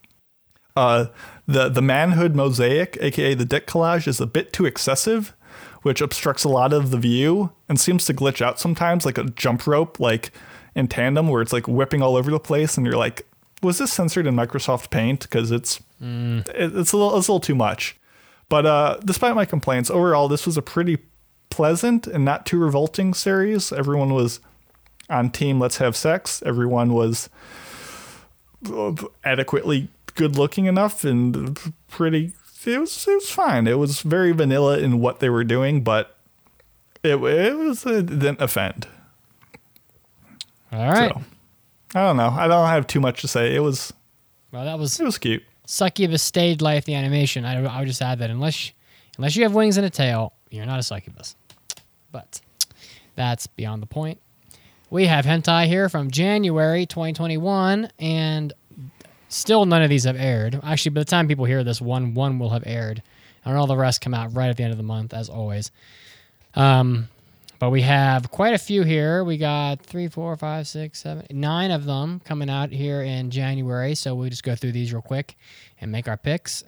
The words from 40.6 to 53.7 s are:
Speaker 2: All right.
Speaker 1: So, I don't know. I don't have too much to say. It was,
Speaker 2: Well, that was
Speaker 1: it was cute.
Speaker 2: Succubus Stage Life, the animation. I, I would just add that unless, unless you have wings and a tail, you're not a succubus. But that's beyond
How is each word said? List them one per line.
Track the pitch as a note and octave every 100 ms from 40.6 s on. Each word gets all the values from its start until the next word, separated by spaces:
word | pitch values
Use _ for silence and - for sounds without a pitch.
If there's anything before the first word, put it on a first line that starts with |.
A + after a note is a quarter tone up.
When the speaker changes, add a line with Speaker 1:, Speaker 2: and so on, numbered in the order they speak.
| _
Speaker 2:
All | A2+ A#2+
right. | G3 A#3
Speaker 1:
So, | - C3+ - _ _ _ _ -
I | F#3 F#3+
don't | C3+
know. | A#2 C3
I | E3+
don't | E3+ E3
have | E3 C3+
too | C#3+
much | C3+ A#2+
to | C#3
say. | A#2+ A#2
It | C3+
was, | D3 C3 - - _ _ _ _ _
Speaker 2:
Well, | B2+
that | C#3 D#3+
was | D3 -
Speaker 1:
it |
was | D4+ -
cute. | A#2+ A2+ - _
Speaker 2:
Succubus | - - F#3 - F#3 D#3+
Stage | - - F3 D#3
Life, | D#3 D3
the | D3 C#3+
animation. | C3+ C#3+ C#3 C3
I, | A#2+ B2+
I | C3 B2
would | C3+
just | B2+
add | B2+ B2+
that | A#2
unless, | A#2 D3+ D3 - - _ _ _ -
unless | C3+ D#3+
you |
have | A3+
wings | G#3 G#3+ F#3+
and | G3
a |
tail, | - C3 A2+ A2+ - _
you're | A2 A2
not | C3
a |
succubus. | A#2 G2+ - - - - _ _ - - _ _ _
But | B2 - - - - - - - - _ -
that's | B2 A#2 -
beyond | - A2